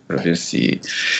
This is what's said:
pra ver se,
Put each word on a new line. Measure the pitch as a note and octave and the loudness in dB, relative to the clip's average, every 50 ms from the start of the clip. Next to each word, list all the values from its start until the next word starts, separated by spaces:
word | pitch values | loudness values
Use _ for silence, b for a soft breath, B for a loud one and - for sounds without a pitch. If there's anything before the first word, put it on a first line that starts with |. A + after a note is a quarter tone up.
| - | -8
pra | - D#2+ C2+ | -4 -4 0
ver | - E2+ E2+ | 2 2 2
se, | - - - - - - - - - B B B B B B B | 2 0 -2 0 2 2 2 0 0 B B B B B B B